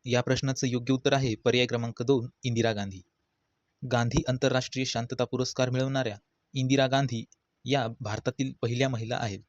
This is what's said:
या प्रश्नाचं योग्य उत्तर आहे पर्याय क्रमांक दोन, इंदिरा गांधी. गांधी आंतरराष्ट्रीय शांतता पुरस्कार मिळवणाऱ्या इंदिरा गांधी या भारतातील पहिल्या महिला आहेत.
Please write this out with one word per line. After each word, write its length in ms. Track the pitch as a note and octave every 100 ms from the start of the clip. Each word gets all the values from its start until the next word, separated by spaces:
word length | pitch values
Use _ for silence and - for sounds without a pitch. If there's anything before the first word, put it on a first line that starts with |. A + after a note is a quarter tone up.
या 160 | B2 A#2+
प्रश्नाचं 460 | B2 C3 C3+ C3 C3
योग्य 280 | B2 A#2+
उत्तर 180 | C3 C#3
आहे 220 | C#3 C3
पर्याय 320 | G#2+ B2 A#2+ B2
क्रमांक 360 | A#2+ A#2 -
दोन, 260 | A#2+ C3+ B2 _
इंदिरा 300 | B2+ A2+ A2+
गांधी. 280 | G#2 G2 F#2+ - _ _ _ _ _ _ _ B2+
गांधी 300 | A#2+ A#2+ B2 -
आंतरराष्ट्रीय 560 | B2+ C3+ B2+ - C3
शांतता 400 | C3 A#2 A#2+ B2+
पुरस्कार 460 | A#2+ B2 B2+ - B2+
मिळवणाऱ्या 480 | B2+ C3 C3+ B2 G2+ _ _ _
इंदिरा 320 | C3+ C3 C#3 C3
गांधी 380 | C3+ C#3 A#2 - _ _ _
या 220 | B2 C3+ A#2 A#2+
भारतातील 520 | G#2+ G#2+ - - C3+ B2+
पहिल्या 260 | A#2 A#2+ C3+
महिला 280 | A#2+ A2+ A#2+
आहेत. 240 | A2+ G2